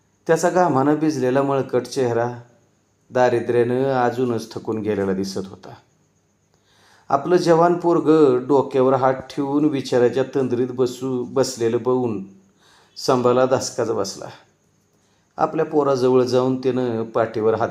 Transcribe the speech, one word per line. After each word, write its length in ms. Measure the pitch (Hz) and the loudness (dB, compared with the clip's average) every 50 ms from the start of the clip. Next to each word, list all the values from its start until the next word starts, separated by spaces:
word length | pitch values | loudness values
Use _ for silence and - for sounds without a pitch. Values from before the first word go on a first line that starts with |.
| _ _ _ _ _ | _ _ _ _ _
त्याचा 240 | - 165 160 175 175 | 0 0 2 2 0
घामानं 440 | 165 180 180 170 139 131 135 143 151 | 2 2 2 2 2 2 2 2 2
भिजलेला 480 | 147 156 156 143 135 127 127 127 139 | 2 0 -2 0 0 0 0 0 0
मळकट 400 | 139 139 139 135 123 131 - 127 | 0 0 -2 -2 -2 -2 -2 -4
चेहरा 580 | 120 - - 139 131 120 117 117 120 120 120 120 120 _ _ _ _ _ _ _ _ _ _ _ _ _ | -4 -2 -4 -2 -2 0 0 0 -2 -2 -6 -10 -16 _ _ _ _ _ _ _ _ _ _ _ _ _
दारिद्र्यानं 720 | 120 123 123 123 120 117 104 - 120 120 120 120 123 127 135 | 0 2 2 4 2 0 0 0 0 2 2 2 0 0 0
अजूनच 680 | 135 135 127 123 120 113 120 131 120 117 110 113 - - | 0 0 0 0 0 0 0 -2 -2 -2 -4 -6 -8 -12
थकून 240 | - 95 - 107 110 | -10 -8 -6 -6 -4
गेलेला 340 | 101 107 104 98 98 98 | -4 -4 -2 -2 -2 -2
दिसत 360 | 95 95 98 95 - 107 95 - | -2 -4 -4 -6 -6 -8 -10 -10
होता. 260 | - - - - - - _ _ _ _ _ _ _ _ _ _ _ _ _ _ _ _ _ _ _ _ _ _ _ _ _ - | -16 -20 -20 -20 -20 -20 _ _ _ _ _ _ _ _ _ _ _ _ _ _ _ _ _ _ _ _ _ _ _ _ _ -2
आपलं 280 | - 139 - 165 180 | -2 -2 2 2 2
जवान 380 | 175 147 165 170 160 165 175 175 | 2 4 4 4 6 6 4 2
पोरगं 720 | 165 170 170 170 160 - 143 156 160 151 139 123 123 127 | 2 2 2 2 2 4 4 4 6 6 4 4 2 2
डोक्यावर 460 | 131 143 135 127 131 - 135 127 131 | 2 2 2 2 2 0 2 2 4
हात 220 | 135 127 131 131 131 | 2 4 2 2 0
ठेवून 500 | 131 - - - - 143 139 139 147 151 | 0 -6 -10 -8 -6 -4 -2 0 0 0
विचाराच्या 600 | 151 135 139 - - - 123 123 120 - 135 131 131 - | 0 0 -2 -2 0 2 2 2 2 2 0 -2 -2 -2
तंद्रीत 340 | 143 131 120 120 113 127 127 | -2 -2 -2 -2 -2 -2 -4
बसू, 560 | 123 123 131 120 120 - 131 135 131 123 120 | -2 -2 -2 -2 -2 -6 -8 -6 -6 -6 -6
बसलेलं 540 | - 123 135 127 123 - 113 117 113 113 120 | -4 -2 -2 -2 -2 -2 -4 -2 -2 -2 -2
बघून 580 | 117 127 127 127 127 117 107 98 95 - - - _ _ _ _ _ _ _ _ _ _ _ | 0 0 0 0 -2 -2 -4 -6 -10 -12 -18 -20 _ _ _ _ _ _ _ _ _ _ _
संभाला 500 | - - - 135 123 120 123 123 127 131 | -6 0 0 2 2 4 2 4 4 2
धसकाच 440 | 127 131 120 120 - - - 120 110 | 2 2 -2 -2 -6 -6 -4 -4 -2
बसला. 340 | 113 107 98 98 - - - - - - _ _ _ _ _ _ _ _ _ _ _ _ _ _ _ _ _ _ _ | -2 -4 -4 -6 -8 -12 -16 -16 -18 -20 _ _ _ _ _ _ _ _ _ _ _ _ _ _ _ _ _ _ _
आपल्या 280 | - 160 156 156 160 160 | -4 -4 -2 -2 -4 -4
पोराजवळ 580 | 156 156 147 143 139 139 127 123 127 127 127 | 0 0 0 2 2 0 2 2 4 4 4
जाऊन 380 | 127 127 117 127 127 131 131 131 | 2 2 2 0 0 0 -2 -2
त्यानं 440 | 131 131 123 127 127 123 113 113 113 | -2 -2 -2 -2 -2 -2 -4 -4 -6
पाठीवर 500 | 113 - 123 113 110 - 113 107 110 110 | -4 -2 -2 -2 -2 -2 -2 0 0 0
हात 140 | 107 117 101 | 0 -2 -6